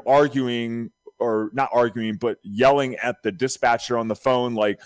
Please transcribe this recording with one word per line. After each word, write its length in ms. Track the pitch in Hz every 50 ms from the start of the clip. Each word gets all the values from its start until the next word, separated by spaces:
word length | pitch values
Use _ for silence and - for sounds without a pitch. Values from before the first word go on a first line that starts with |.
| -
arguing, 880 | 123 135 143 147 143 123 135 127 120 120 120 117 117 117 117 113 107 - _ _ - -
or 320 | - 117 117 110 110 110 104 113
not 160 | 135 135 -
arguing, 440 | 104 120 120 120 95 117 110 110 104
but 240 | - 120 117 101 - -
yelling 520 | 107 101 107 123 135 143 143 139 127 120
at 280 | - 113 123 120 - -
the 80 | 113
dispatcher 680 | 98 - 131 131 - - - 123 117 117 - - 123
on 120 | 117 113 110
the 60 | 104
phone, 380 | - - 135 127 123 123 123 117
like, 280 | 110 107 104 98 - -